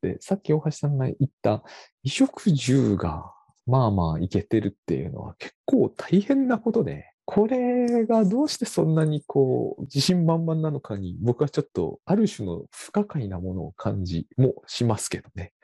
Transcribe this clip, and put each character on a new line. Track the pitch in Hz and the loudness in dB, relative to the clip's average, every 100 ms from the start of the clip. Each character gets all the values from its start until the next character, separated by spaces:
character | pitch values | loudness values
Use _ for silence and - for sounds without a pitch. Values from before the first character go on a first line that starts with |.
て、 | 95 - | -6 -6
さ | - 202 | -4 -4
っ | |
き | - | 0
大 | 151 | 0
橋 | 156 | 0
さ | - 147 | -2 -2
ん | 139 | 0
が | |
言 | 131 - 135 | -2 0 -2
っ | _ | _
た、 | - 107 | 0 0
衣 | - - - _ 135 | -4 -20 -20 _ -4
食 | - 269 - 214 | 2 0 2 0
住 | 143 120 135 113 98 | 2 4 4 4 2
が | 87 78 - - _ _ - | 0 -6 -10 -18 _ _ 0
ま | 131 | 2
あ | 117 | 4
ま | 98 82 | 2 2
あ | 80 | 0
い | 92 | 0
け | 98 | -2
て | - 113 | 0 0
る | 98 | 0
っ | - - | -4 -4
て | |
い | 69 | -4
う | - | -4
の | 69 | -8
は | - - | -12 -14
結 | - - - | -18 -16 0
構 | 262 117 | 2 2
大 | - - 180 | -2 0 2
変 | 202 277 262 | 4 2 2
な | 240 | 0
こ | 226 | 0
と | 226 | 0
で、 | 143 147 - _ - | -2 -4 -14 _ -4
こ | - 220 | 0 2
れ | 254 247 247 240 240 226 | 2 0 0 2 2 2
が | 226 | 4
ど | 196 233 | 4 2
う | 294 | 0
し | - | -2
て | |
そ | 226 - | -4 0
ん | 156 | 2
な | 160 | 2
に | 156 151 - | 2 0 -2
こ | 139 131 127 117 - | 2 2 2 -2 -6
う、 | |
自 | 135 139 | -6 -2
信 | - 180 | 2 4
満 | 165 165 165 | 4 2 0
々 | 160 | -2
な | 156 | -2
の | 139 | -4
か | - 101 | -6 -8
に、 | 92 87 | -8 -2
僕 | 110 123 | 0 2
は | 147 | 0
ち | - | 0
ょ | |
っ | 139 | -4
と | - 85 - - | -2 -4 -4 0
あ | 208 | 2
る | 220 | 2
種 | - 98 | 0 -6
の | 85 - | -8 -10
不 | - - | -18 -6
可 | 208 | -2
解 | 208 156 104 | -2 -2 -6
な | 92 | -6
も | 92 | -6
の | 92 | -6
を | 78 | -8
感 | - - 101 | -6 -4 -4
じ | 90 85 - - | -2 -4 -2 2
も | 131 - - | 2 2 -8
し | - | -2
ま | 120 107 | 0 0
す | - | -4
け | 82 | -8
ど | - | -10
ね。 | 90 90 _ | -14 -14 _